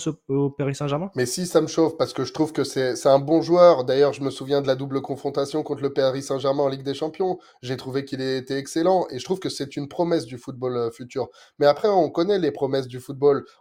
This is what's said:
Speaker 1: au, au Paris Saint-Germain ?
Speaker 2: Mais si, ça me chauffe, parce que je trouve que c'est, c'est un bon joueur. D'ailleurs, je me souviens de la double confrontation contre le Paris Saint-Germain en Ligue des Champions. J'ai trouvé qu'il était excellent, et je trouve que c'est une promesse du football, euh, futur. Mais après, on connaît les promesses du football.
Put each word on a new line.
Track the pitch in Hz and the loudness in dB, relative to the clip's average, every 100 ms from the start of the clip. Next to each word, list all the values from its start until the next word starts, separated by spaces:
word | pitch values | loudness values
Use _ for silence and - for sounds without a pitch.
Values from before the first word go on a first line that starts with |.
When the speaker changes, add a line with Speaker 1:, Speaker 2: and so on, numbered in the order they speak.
| 160 | -4
Speaker 1:
au, | 156 - | -6 -4
au | 139 139 | 0 0
Paris | 139 139 139 | -2 -4 -4
Saint-Germain ? | 147 143 190 131 | -4 -4 -4 -2
Speaker 2:
Mais | 123 | -2
si, | - 175 | -2 0
ça | 165 | 2
me | 156 | 2
chauffe, | - 160 - | 2 0 0
parce | 127 | -4
que | - | -2
je | 127 | -4
trouve | - 151 | -2 -2
que | 151 | -2
c'est, | 131 - 131 120 | -4 -2 -2 0
c'est | 143 | 4
un | 139 | 4
bon | 139 160 | 4 2
joueur. | 151 175 175 147 | 4 8 8 8
D'ailleurs, | 127 131 143 | 4 4 4
je | 127 | 2
me | 135 | -4
souviens | 131 135 143 | -6 0 2
de | 135 | 2
la | 131 | 0
double | 139 135 | -2 -4
confrontation | 131 131 143 143 139 156 | -4 -6 -4 -2 -2 -2
contre | 147 143 | -4 -4
le | 139 | -2
Paris | 139 135 131 | 0 0 0
Saint-Germain | 139 135 139 139 | -4 -2 0 0
en | 139 | 0
Ligue | 135 | -2
des | 135 | -6
Champions. | 135 156 156 185 180 - _ | -6 -6 -2 -2 -4 -8 _
J'ai | 123 131 | -8 -8
trouvé | 131 131 139 | -4 -6 -4
qu'il | 131 | -4
était | 131 131 127 139 | -4 -4 -4 -6
excellent, | 135 160 165 185 160 | -4 -2 2 2 0
et | 127 | -6
je | - | -6
trouve | 185 | -4
que | 147 | -4
c'est | - 143 - | -6 -8 -8
une | 143 | -8
promesse | - 175 165 123 | -4 0 0 -2
du | 123 | -12
football, | - 127 127 123 | -14 -8 -6 -4
euh, | 117 | -4
futur. | - 120 135 120 - - - | -6 -10 -8 -8 -10 -20 2
Mais | 143 | 4
après, | 143 214 | 4 4
on | 196 151 | 4 2
connaît | 143 170 202 | 2 0 2
les | 151 | 0
promesses | - 139 135 127 | -2 -2 -2 -4
du | 123 | -10
football. | 123 135 143 139 - _ | -12 0 2 2 0 _